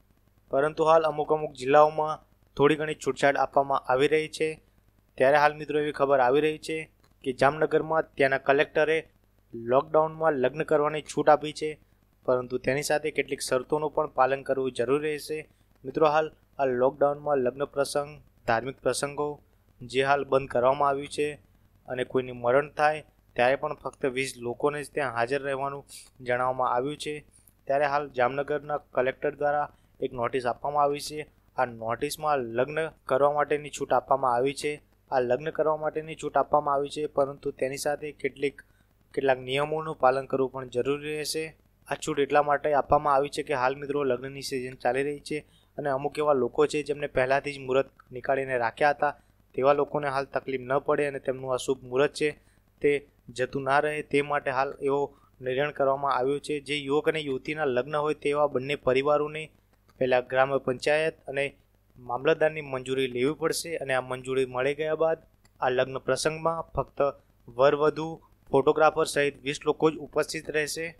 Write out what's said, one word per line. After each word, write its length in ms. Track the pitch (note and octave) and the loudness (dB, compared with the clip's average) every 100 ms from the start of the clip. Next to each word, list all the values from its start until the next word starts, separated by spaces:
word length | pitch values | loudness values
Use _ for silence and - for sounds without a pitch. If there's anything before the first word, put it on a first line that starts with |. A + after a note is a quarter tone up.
| _ _ _ _ _ | _ _ _ _ _
પરંતુ 320 | C3+ D3+ D#3 | 0 0 2
હાલ 180 | D#3 E3 | 6 6
અમુક 280 | D#3 D3+ D3 | 4 -2 -2
અમુક 200 | D#3 D3+ | -2 -2
જિલ્લાઓમાં 680 | C3+ B2+ D3 D3+ D#3 D#3 D3+ _ _ _ - | -6 4 6 6 4 -4 -6 _ _ _ 2
થોડી 220 | C#3+ D#3 | 2 4
ઘણી 200 | D#3 D3+ | -2 -4
છૂટછાટ 340 | C#3+ C3 C#3+ C#3 | -6 2 2 2
આપવામાં 460 | C3+ C#3+ C#3 C#3 | 2 2 2 -2
આવી 260 | - B2+ D3 | 0 2 2
રહી 200 | D#3 D#3 | 2 -2
છે. 200 | - D#3 D#3 _ _ _ _ _ - | -4 -6 -6 _ _ _ _ _ 2
ત્યારે 180 | B2+ D3 | 4 6
હાલ 180 | D3+ | 4
મિત્રો, 220 | D3+ D3 D3 | 2 -4 -2
એવી 180 | D3+ C#3+ | -2 0
ખબર 220 | C#3 C#3 | 2 4
આવી 240 | B2 C#3+ | 6 4
રહી 160 | D3+ D#3 - | 2 -2 -6
છે 100 | D#3+ D#3 _ _ _ | -8 -8 _ _ _
કે 60 | C3+ | -8
જામનગરમાં 760 | B2 C3+ D#3 D#3+ D#3 D#3 D#3+ D#3+ | 2 2 4 0 0 0 -2 -2
ત્યાંના 320 | - C3+ C3+ - | 0 2 2 2
કલેક્ટરે 520 | C#3 D3+ D#3+ D3+ D#3+ - _ _ _ _ | 2 2 2 2 0 -4 _ _ _ _
લોકડાઉનમાં 840 | A#2 A#2 B2+ D#3 D#3 D#3 D#3+ D#3+ C#3+ | -12 2 2 4 2 0 0 0 2
લગ્ન 220 | B2+ D3 | 0 -2
કરવાની 400 | D#3 D#3 D3 D3+ - | 0 2 2 -2 -6
છૂટ 180 | - D3+ | 0 4
આપી 240 | D3 D3 | 4 2
છે, 180 | - D#3 D3+ _ _ _ _ - | -6 -8 -8 _ _ _ _ -2
પરંતુ 300 | B2+ B2 B2 | -2 -2 -4
તેની 300 | - C#3 D3 | -2 -2 0
સાથે 200 | D3+ D3+ | -2 0
કેટલીક 320 | C#3+ C3 C3+ | -4 -4 -4
શરતોનું 520 | - C3 B2+ D3+ D3+ | -2 -2 0 -2 -2
પણ 200 | - D3+ - | -2 -2 2
પાલન 260 | C3 C3+ | 2 2
કરવું 340 | C3+ C3+ C3 B2 | -2 -2 -2 -2
જરૂરી 340 | A#2 D3 D#3 | 0 0 0
રહેશે. 260 | D3+ - D#3 D3 _ _ _ | -6 -8 -10 -10 _ _ _
મિત્રો, 220 | C3 D#3 D#3 | -8 2 4
હાલ 200 | D3+ D#3 - _ - | 4 0 -8 _ -2
આ 100 | C#3 | 0
લોકડાઉનમાં 680 | B2 C3 C#3+ C#3+ D3 D3 C#3+ | 4 2 4 0 0 0 0
લગ્ન 200 | B2 C3+ C#3+ | 0 -2 -6
પ્રસંગ, 440 | C#3+ C#3 D3 C#3+ D3+ _ _ | -2 -2 -2 -6 -14 _ _
ધાર્મિક 340 | - A2+ B2 C3 | -2 0 -2 -4
પ્રસંગો 480 | C3 A#2+ C#3+ C#3+ D3 C#3+ _ _ _ _ | -2 -2 -4 -4 -6 -8 _ _ _ _
જે 200 | B2 B2 | -4 -2
હાલ 200 | C3+ C#3+ | 2 0
બંધ 260 | C3+ C3+ C3+ | 2 0 2
કરવામાં 400 | B2 B2 C#3+ C#3+ | 2 2 4 0
આવ્યું 240 | C#3 C#3+ - | 0 -6 -4
છે 120 | D3 D3 _ _ _ _ - | -6 -6 _ _ _ _ -10
અને 140 | B2+ | -6
કોઈની 340 | B2+ B2+ B2+ B2 | -2 -2 -4 -4
મરણ 280 | A#2+ C3 D3 | 2 2 0
થાય 340 | - D3+ D#3 - _ _ - | 0 0 0 -12 _ _ 0
ત્યારે 200 | B2 C#3 | 2 2
પણ 180 | D3+ | -4
ફક્ત 280 | D3+ C3+ - C#3+ | -8 -12 -4 -4
વીસ 240 | B2 C3+ B2 | -2 -6 -6
લોકોને 420 | A#2+ A#2 C#3+ D3 | -8 -2 -2 -2
જ 100 | C3+ | -8
ત્યાં 260 | D3+ C3+ A#2 | -6 -4 -2
હાજર 240 | A#2 C#3 | -2 -2
રહેવાનું 400 | C#3 C3+ C#3 C#3+ - - - _ | -4 -4 -6 -8 -16 -20 -20 _
જણાવવામાં 500 | B2 B2 B2+ B2+ B2 | -4 0 0 0 0
આવ્યું 280 | B2 C3+ D3+ | 0 -2 -6
છે. 120 | D3+ D3+ - _ _ _ | -10 -10 -14 _ _ _
ત્યારે 220 | - C#3 D3 | -2 0 2
હાલ 180 | C#3+ C#3+ | 0 -2
જામનગરના 680 | B2+ B2 C#3 C#3 D3 D3 D3 - | 0 0 0 -4 -4 -4 -8 -4
કલેક્ટર 400 | - B2+ C3 D3 | -2 -2 -2 -6
દ્વારા 320 | C#3+ D3 D3 D3 _ _ _ | -2 -2 -2 -4 _ _ _
એક 120 | C3+ | -8
નોટિસ 320 | B2+ A#2 C3+ A#2+ | -4 -2 -2 -4
આપવામાં 380 | A#2 C#3+ D3 | -4 -4 2
આવી 180 | C#3+ D3 - | 2 0 -8
છે. 100 | D3+ D3 _ _ - | -12 -14 _ _ -2
આ 100 | B2 | -2
નોટિસમાં 720 | A#2 A2+ A#2 D3 D3+ D#3 C#3+ A#2 | -2 -4 -4 -4 -4 0 0 0
લગ્ન 240 | A#2 C3+ D3+ D#3+ - | 0 0 -2 -6 -8
કરવા 280 | - C3 C#3+ | -2 4 4
માટેની 400 | D3 D3 D3 D3 - | 4 0 -2 -4 -10
છૂટ 160 | C#3+ | 0
આપવામાં 400 | B2+ - C3+ C3+ | 0 2 0 2
આવી 200 | A#2+ C3+ | 2 0
છે. 180 | C#3+ D3 D3 _ _ _ | -2 -6 -6 _ _ _
આ 100 | C3+ | -2
લગ્ન 280 | B2 B2+ D#3 | 0 0 -2
કરવા 260 | D#3 D3+ D#3 | -2 0 0
માટેની 400 | D#3 D3+ D#3 D#3 | -2 -6 -8 -8
છૂટ 200 | D3 C#3+ | -2 0
આપવામાં 400 | C3 D3 C#3+ C#3 | 2 2 2 0
આવી 160 | C#3+ | -2
છે, 80 | D3+ D3+ | -4 -4
પરંતુ 420 | - C#3 C#3+ C#3+ | 0 -2 -2 -8
તેની 300 | - C3 C#3 | -4 -4 -2
સાથે 240 | D3 D3 D3+ | -4 -4 -8
કેટલીક, 440 | - C#3 C3+ C#3+ - - _ _ _ _ | -6 -8 -2 -4 -4 -20 _ _ _ _
કેટલાક 260 | - C3+ C3 | -2 0 0
નિયમોનું 580 | B2+ C3+ D3+ D#3 D#3+ D3+ | 0 -2 -2 -4 -6 2
પાલન 280 | B2+ C3+ C3+ | 2 2 -2
કરવું 240 | C3+ C3 | -2 -2
પણ 200 | C3 B2+ | -4 -6
જરૂરી 420 | A#2+ C3 D3 D3+ D3+ | -4 -2 -2 -4 -8
રહેશે. 280 | C#3+ D#3+ D#3+ - _ _ - | -6 -6 -8 -12 _ _ -10
આ 80 | C#3 | -8
છૂટ 220 | - D3 | -4 -2
એટલા 240 | C3+ D3 | 4 4
માટે 260 | D3 C#3+ D3+ | 4 2 2
આપવામાં 420 | C#3+ - D3 D3+ C#3 | 0 4 2 4 2
આવી 160 | C#3+ | 2
છે 80 | - | -6
કે 120 | D3 | -4
હાલ 220 | C#3 B2+ C#3 | 0 0 -2
મિત્રો, 280 | C#3+ C#3+ | -6 -2
લગ્નની 420 | C#3 B2 C3+ C#3 B2+ | 0 -2 -4 -10 -6
સિઝન 260 | C3+ B2 C3 | -6 -6 -2
ચાલી 280 | B2 B2+ C#3+ | 0 0 -2
રહી 120 | C#3+ | -6
છે 180 | - D3+ - _ _ - | -8 -8 -8 _ _ -8
અને 100 | D3 | -2
અમુક 240 | C3+ C#3+ - | -2 -2 0
એવા 180 | D3+ C#3 | 2 2
લોકો 180 | A#2+ - D3 | 2 2 2
છે 160 | D3+ | 2
જેમને 260 | C#3 C#3+ C#3+ | -4 -6 -4
પહેલાંથી 460 | - B2+ C3+ C#3+ C#3 | -2 2 2 0 -10
જ 20 | |
મુહૂર્ત 300 | C3 C3 C3+ _ _ | 0 0 0 _ _
નીકાળીને 460 | B2+ C3 C3+ C3+ B2+ | -10 -2 -2 0 0
રાખ્યા 380 | A2+ - D3 C#3+ | -2 2 2 2
હતા, 160 | D3 - _ _ _ | -2 -4 _ _ _
તેવા 220 | - C3+ D3 | 2 4 4
લોકોને 320 | C#3+ D3+ C#3+ | 2 -2 -2
હાલ 180 | C3+ C#3 | -4 -4
તકલીફ 380 | C3 - C3+ | -6 -4 -8
ન 80 | B2 C#3 | -2 -2
પડે 240 | C#3+ D3 D3 | 0 0 0
અને 140 | C3+ | -4
તેમનું 320 | - C3 C3 | -6 -6 -4
આ 80 | B2 - | -4 -2
શુભ 160 | B2+ | -4
મુહૂર્ત 320 | B2 B2 D3 | -2 0 0
છે 140 | - D3+ - _ _ _ _ | 0 -4 -4 _ _ _ _
તે 100 | D3 C#3+ - _ - | 0 0 -4 _ -16
જતું 360 | A#2 B2 C#3 | -6 -4 -4
ના 160 | C3 C#3 | 0 2
રહે, 220 | D3+ D3+ | 2 -4
તે 160 | - C#3+ | -2 0
માટે 280 | C#3+ D3 C#3 | 0 -2 -2
હાલ 200 | B2+ C#3 - | -2 -2 -2
એવો 180 | C#3 C#3 C#3+ - _ _ | -2 0 -2 -8 _ _
નિર્ણય 320 | B2+ B2+ D3 | -4 -2 -2
કરવામાં 400 | C#3 C#3 C3+ C#3 | 0 0 2 0
આવ્યો 240 | B2+ C3 C#3+ | 0 0 -2
છે. 160 | - D3 | -4 -8
જે 160 | C3+ D3 | -4 -6
યુવક 300 | C3+ D3 D3+ | 2 2 2
અને 120 | D#3 | -2
યુવતીના 460 | D3 C3 - D3+ D3 | -4 -6 -6 -2 0
લગ્ન 300 | B2 C3+ D3+ | 0 0 -2
હોય, 180 | D3 | 0
તેવા 320 | D3 D3 C#3+ D3 | -2 0 2 2
બંને 280 | C3 C3 C#3+ | 0 -2 -2
પરિવારોને 680 | - B2+ C#3 D3 D3+ D3+ D#3 _ _ _ _ _ | 2 2 2 2 0 -6 -14 _ _ _ _ _
પહેલાં 280 | C3 B2+ B2 | 2 2 2
ગ્રામ 220 | C3 C3+ C3+ | 2 2 2
પંચાયત 580 | C3+ B2+ - D3+ D#3+ D#3 - | -2 -2 0 0 0 -6 -10
અને 160 | C3+ C#3 - _ _ _ - | -6 -6 -6 _ _ _ -20
મામલતદારની 640 | B2 B2 C#3+ D#3 D#3 D#3 | -8 -2 0 2 2 -2
મંજૂરી 460 | D3 C3 B2+ C3 C3 | -8 -8 -4 -2 -2
લેવી 280 | B2 C3 D3+ | 0 0 0
પડશે 300 | D#3+ D3 E3+ D#3+ | -2 -4 -6 -8
અને 160 | C3+ | -2
આ 100 | C3 B2+ | -2 -2
મંજૂરી 360 | B2+ B2+ C3 B2+ | -8 -2 -2 -2
મળી 300 | B2+ C3+ D3 | -2 -2 -2
ગયા 220 | D#3 D#3 | -4 0
બાદ 160 | D#3+ D#3+ _ _ _ _ | 0 -2 _ _ _ _
આ 100 | C3+ | -2
લગ્ન 280 | B2+ C3 C3 | 0 -2 -4
પ્રસંગમાં 640 | - C3 - D#3 D#3+ E3 - | -4 -2 -2 -2 -4 -6 -6
ફક્ત 320 | - B2+ - C#3+ - _ _ - | -6 -6 -2 -2 -2 _ _ -16
વર 260 | A#2+ C#3 D3 | 4 4 6
વધુ, 320 | D3+ C#3+ D#3+ E3 _ _ - | 0 0 -10 -12 _ _ 0
ફોટોગ્રાફર 560 | C#3 C3+ D3+ D#3 D3+ D#3 | 2 4 4 4 4 -2
સહિત 280 | D3 C#3+ C3 | 0 -2 -4
વીસ 160 | C3 D3 | -8 -4
લોકો 220 | D3+ C#3+ D#3 | -2 0 0
જ 40 | D3+ | -2
ઉપસ્થિત 480 | C#3+ D3+ D3 D#3+ D3 | -6 -4 -4 -6 -6
રહેશે. 340 | D3+ C#3+ D#3 E3 | -4 -4 -6 -10